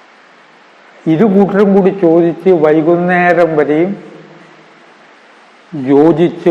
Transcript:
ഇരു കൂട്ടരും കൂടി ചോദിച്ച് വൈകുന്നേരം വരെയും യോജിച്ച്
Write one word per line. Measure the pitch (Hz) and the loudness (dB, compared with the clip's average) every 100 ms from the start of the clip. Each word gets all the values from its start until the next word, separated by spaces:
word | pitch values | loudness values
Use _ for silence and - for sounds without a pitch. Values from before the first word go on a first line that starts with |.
| _ _ _ _ _ _ _ _ - - - | _ _ _ _ _ _ _ _ -20 -10 -4
ഇരു | 160 220 | 0 2
കൂട്ടരും | 190 196 196 202 | 2 0 0 0
കൂടി | 196 190 - | 2 0 0
ചോദിച്ച് | 165 165 170 160 190 175 | 0 2 0 -2 0 0
വൈകുന്നേരം | 151 156 156 175 180 180 180 175 170 156 | 2 0 0 0 0 0 0 0 0 0
വരെയും | 143 151 180 196 - - - - - - - - - _ _ _ _ - - _ _ 156 127 | -2 -2 -4 -6 -16 -20 -20 -20 -20 -20 -20 -20 -20 _ _ _ _ -20 -20 _ _ -10 0
യോജിച്ച് | 143 160 156 170 - 180 | 2 2 2 -2 -2 -4